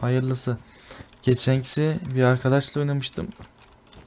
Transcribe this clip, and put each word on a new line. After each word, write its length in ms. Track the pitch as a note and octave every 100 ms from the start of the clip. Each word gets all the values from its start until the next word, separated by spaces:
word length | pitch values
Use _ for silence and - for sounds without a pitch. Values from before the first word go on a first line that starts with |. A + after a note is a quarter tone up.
Hayırlısı. 580 | B2 B2+ C3 B2+ - A#2 - - - - - -
Geçenkisi 760 | - B2+ - C3+ B2+ - D3+ D#3 D3+
bir 100 | C3
arkadaşla 560 | B2 B2+ C3 C#3 C#3 D3
oynamıştım. 480 | C#3+ C#3 C3 - - - - _ - - _ -